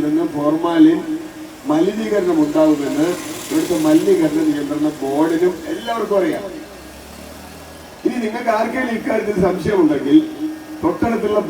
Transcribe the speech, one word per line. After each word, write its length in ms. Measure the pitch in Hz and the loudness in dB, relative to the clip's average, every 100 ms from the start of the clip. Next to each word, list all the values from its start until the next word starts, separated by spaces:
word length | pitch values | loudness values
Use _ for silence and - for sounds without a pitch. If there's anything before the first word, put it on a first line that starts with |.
നിന്ന് 200 | 302 311 320 | 4 2 0
ഫോർമാലിൻ 640 | 294 294 220 339 330 311 339 - 311 - - - - 135 | 0 0 2 2 6 6 6 0 -6 -8 -16 -18 -8 -2
മലിനീകരണം 680 | 156 190 214 214 208 180 160 | 2 2 0 0 0 2 2
ഉണ്ടാവുമെന്ന് 640 | 147 156 156 143 135 139 170 175 - - - | 2 4 4 4 0 0 0 -2 -6 -10 -4
ഇവിടുത്തെ 280 | 156 - 165 156 | -2 0 2 4
മലിനീകരണ 540 | 160 190 185 147 151 156 | 4 4 2 2 2 0
നിയന്ത്രണ 400 | 143 139 147 151 - | 0 -2 -2 -2 -2
ബോർഡിനും 520 | 135 143 165 165 180 165 - | -2 0 0 2 0 0 -6
എല്ലാവർക്കും 440 | - 233 226 196 196 | -8 -4 -4 0 0
അറിയാം. 240 | 165 - - 156 - - - - - - - - - - - - - - | 0 -2 -6 -12 -16 -18 -18 -18 -18 -18 -18 -18 -18 -18 -18 -18 -20 -4
ഇനി 120 | 311 233 | -4 -2
നിങ്ങൾക്ക് 280 | 220 233 226 220 | -4 -2 0 0
ആർക്കെങ്കിലും 360 | 226 262 247 220 | 0 -2 -2 -4
ഇക്കാര്യത്തിൽ 380 | - 214 196 190 185 | -2 -2 0 0 0
സംശയമുണ്ടെങ്കിൽ 720 | - 208 196 156 139 131 156 - - - - - - | 0 0 2 4 2 4 4 4 -2 -8 -8 -14 -4
തൊട്ടടുത്തുള്ള 580 | 320 175 233 226 208 208 | -4 0 0 0 0 0